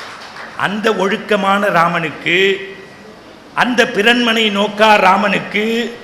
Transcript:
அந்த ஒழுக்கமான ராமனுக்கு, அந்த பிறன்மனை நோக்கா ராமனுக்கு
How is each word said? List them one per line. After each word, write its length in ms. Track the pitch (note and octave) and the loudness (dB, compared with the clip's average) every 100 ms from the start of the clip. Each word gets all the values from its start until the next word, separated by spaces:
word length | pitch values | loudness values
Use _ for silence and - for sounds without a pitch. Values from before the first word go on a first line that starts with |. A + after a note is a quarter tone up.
| - - - - - - | -16 -18 -18 -18 -16 -4
அந்த 360 | D3 G#3 G#3+ | -4 -2 -4
ஒழுக்கமான 760 | G3+ F#3+ G3+ - G#3 F#3+ G3 G3+ | -2 -2 -4 -2 0 2 2 2
ராமனுக்கு, 1000 | E3+ E3+ E3+ D#3+ C#3 D3 F3 G3 F#3+ - - - - - - - - - | 2 2 0 -4 -4 -2 2 2 0 -6 -16 -20 -20 -20 -20 -20 -20 -8
அந்த 300 | - G3 A#3 | -2 0 2
பிறன்மனை 680 | A#3 F3+ G#3 B3 A#3+ A3+ A3 | 0 0 0 0 0 0 0
நோக்கா 440 | G3+ G#3 G#3 A3 G#3 | 0 -2 2 4 6
ராமனுக்கு 1000 | F#3 G3 G#3 F#3 - G3+ A3 A3+ A#3 - | 6 4 2 0 -2 -2 0 0 -2 -8